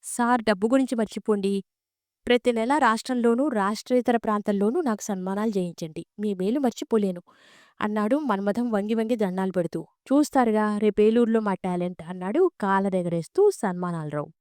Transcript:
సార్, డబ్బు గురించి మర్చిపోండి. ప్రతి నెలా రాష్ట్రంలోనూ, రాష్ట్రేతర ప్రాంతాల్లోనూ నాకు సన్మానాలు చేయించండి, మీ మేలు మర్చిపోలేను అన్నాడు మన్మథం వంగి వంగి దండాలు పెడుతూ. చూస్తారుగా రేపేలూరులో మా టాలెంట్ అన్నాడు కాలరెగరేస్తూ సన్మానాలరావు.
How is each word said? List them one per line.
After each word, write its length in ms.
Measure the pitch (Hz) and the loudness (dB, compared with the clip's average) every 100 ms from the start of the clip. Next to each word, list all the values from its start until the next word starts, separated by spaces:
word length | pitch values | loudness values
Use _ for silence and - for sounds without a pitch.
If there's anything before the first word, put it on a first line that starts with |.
సార్, 400 | - - 240 247 | -10 -2 0 2
డబ్బు 240 | 226 196 220 | 2 0 2
గురించి 300 | 269 262 233 | 2 2 -2
మర్చిపోండి. 640 | 214 - - 208 196 196 - _ _ _ _ _ - | -4 -4 -2 0 0 -2 -6 _ _ _ _ _ 0
ప్రతి 260 | 247 247 | 2 2
నెలా 260 | 226 226 294 | 0 0 2
రాష్ట్రంలోనూ, 680 | 254 220 - 254 233 233 294 | 2 2 -2 0 2 2 0
రాష్ట్రేతర 680 | 226 196 214 - 247 233 233 | 0 -2 -4 0 0 2 0
ప్రాంతాల్లోనూ 640 | 226 208 208 202 202 294 | 0 -2 -2 0 0 0
నాకు 220 | 302 208 | -2 -4
సన్మానాలు 560 | - 190 185 196 220 196 | -6 -6 -4 -4 -2 -2
చేయించండి, 480 | 175 160 165 156 - - | -4 -6 -10 -10 -16 -6
మీ 140 | 208 | -4
మేలు 260 | 190 185 269 | -2 -2 0
మర్చిపోలేను 600 | 262 - 302 226 202 180 _ _ _ - _ _ | 0 -2 -2 0 0 -4 _ _ _ -20 _ _
అన్నాడు 360 | 208 214 214 277 | -4 -2 0 0
మన్మథం 540 | 294 196 202 202 240 | 0 -2 0 -2 0
వంగి 240 | 214 208 | -2 0
వంగి 220 | 226 220 233 | -2 0 0
దండాలు 360 | 202 185 190 | 0 0 -2
పెడుతూ. 300 | 185 170 165 | -2 -2 -6
చూస్తారుగా 960 | - _ - 277 294 269 240 214 214 208 | -10 _ 0 2 4 2 2 2 0 2
రేపేలూరులో 600 | 214 202 208 226 233 226 | 0 4 4 4 4 2
మా 140 | 214 | 0
టాలెంట్ 480 | 185 185 180 180 175 | -4 -4 -4 -4 -6
అన్నాడు 480 | 160 180 180 247 370 _ | -14 -10 -4 2 0 _
కాలరెగరేస్తూ 920 | 196 196 196 185 175 170 160 - 415 | 0 2 2 0 0 -4 -2 2 2
సన్మానాలరావు. 760 | - 208 180 180 170 151 147 151 _ | 2 -4 -4 -6 -6 -6 -6 -8 _